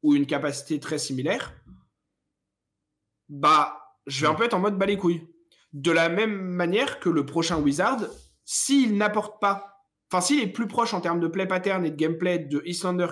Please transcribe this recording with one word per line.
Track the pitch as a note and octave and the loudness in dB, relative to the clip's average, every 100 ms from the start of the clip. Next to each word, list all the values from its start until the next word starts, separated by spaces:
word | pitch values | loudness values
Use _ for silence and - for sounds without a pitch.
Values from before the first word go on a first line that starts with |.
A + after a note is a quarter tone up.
ou | D3+ C#3+ | 4 2
une | C3+ | 2
capacité | C#3+ D3+ C3+ - D3+ | -2 -2 -6 -6 -6
très | - D3+ | -4 -6
similaire, | - C3 C#3 A#3+ - - - - _ _ _ _ _ _ _ _ _ _ _ _ _ _ _ | -4 -4 -2 -4 -6 -14 -20 -20 _ _ _ _ _ _ _ _ _ _ _ _ _ _ _
bah, | C#3+ D3 D#3 C#3+ - - _ - | 0 4 4 4 -4 -18 _ -12
je | C3+ | -2
vais | D3+ | 0
un | D#3 | 2
peu | A#3 | 0
être | |
en | G#3+ | 2
mode | G3 G3 | 0 0
bas | G3 | 0
les | G3+ | 0
couilles. | F3 E3 - _ _ _ _ | 0 -2 -6 _ _ _ _
De | C#3+ C#3+ | -4 2
la | E3 E3 | 4 4
même | E3+ A3 G3+ | 2 0 -2
manière | F#3 F3+ E3+ G3 C4+ - | -6 -2 0 0 0 -2
que | F3+ | 0
le | D#3+ C3+ | 0 0
prochain | E3 D#3+ E3+ | -2 0 0
Wizard, | D3 C#3 G3+ B3+ G3+ - - _ - | 0 2 0 0 -6 -10 -20 _ -8
s'il | - - C#4 A#3+ G3+ | -4 2 4 4 4
n'apporte | G#3 G#3+ G#3 - | 2 0 -4 -2
pas, | G3+ G3 - _ _ _ _ | 0 0 -6 _ _ _ _
enfin, | F#3 | -2
s'il | F3+ D4 | 2 2
est | G#3 | 0
plus | - A3+ | -2 -4
proche | - A3+ | 0 0
en | F#3+ | 0
termes | F3 E3+ | -2 0
de | E3 | -2
play | E3 F#3+ | -2 -2
pattern | F#3 F#3 F#3+ E3+ | 0 0 0 -2
et | |
de | D3+ | 0
gameplay | D#3 E3 F3+ F3 | -2 0 0 0
de | C#3+ C#3+ F3 | -2 -6 -4
Islander | F3 F#3 F3+ F3 | -4 -2 0 -2